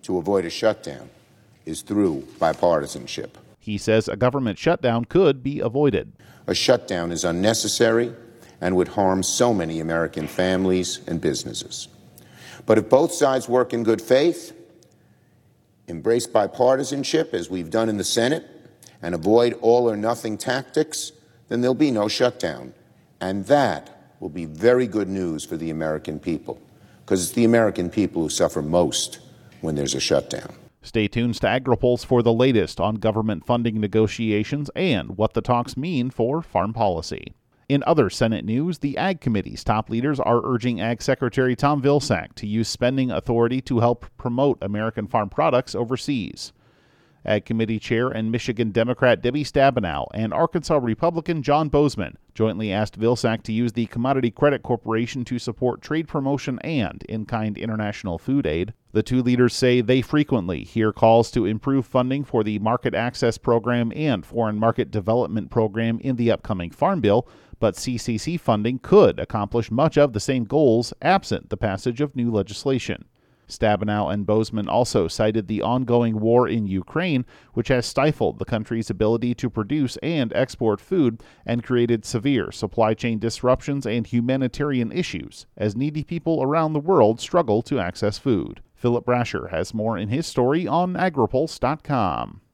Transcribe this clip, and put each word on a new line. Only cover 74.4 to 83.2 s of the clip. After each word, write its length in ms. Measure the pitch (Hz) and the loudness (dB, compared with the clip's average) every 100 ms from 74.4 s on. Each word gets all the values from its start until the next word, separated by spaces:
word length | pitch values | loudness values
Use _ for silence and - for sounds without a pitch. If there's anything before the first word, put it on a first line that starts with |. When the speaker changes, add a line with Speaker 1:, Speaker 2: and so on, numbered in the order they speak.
| 110 110 101 | 0 -4 0
Speaker 2:
also 400 | 104 123 - 82 | 0 2 0 0
cited 400 | - 110 110 98 | 0 0 0 -4
the 140 | 107 | -4
ongoing 580 | 95 123 123 120 117 107 | -2 -2 2 2 2 0
war 300 | 110 120 120 | 2 2 2
in 180 | 113 101 | -2 -2
Ukraine, 560 | 95 - 156 180 135 123 - _ | -4 -4 -4 0 -2 -4 -14 _
which 160 | - 117 | -6 0
has 160 | 127 120 | 0 0
stifled 540 | - 147 151 92 55 | 0 0 2 -2 -2
the 60 | - | -6
country's 440 | 113 110 117 113 | -4 -4 -6 -4
ability 440 | 98 107 113 120 120 | 0 0 2 -2 -4
to 140 | 123 | -4
produce 460 | 113 104 151 131 - | -4 -4 -2 -2 -4
and 300 | 147 165 117 - | -4 -2 -2 0
export 460 | 135 - 113 104 | -2 0 0 0
food 420 | - 185 127 113 - _ - | -2 2 2 0 -14 _ -4
and 180 | 120 | -4
created 400 | - 123 120 117 | 0 0 2 0
severe 480 | - 120 127 131 - | -2 -2 0 0 -2
supply 420 | - 101 - 110 | -6 -6 2 2
chain 260 | 110 120 | 2 -2
disruptions 640 | 110 | -2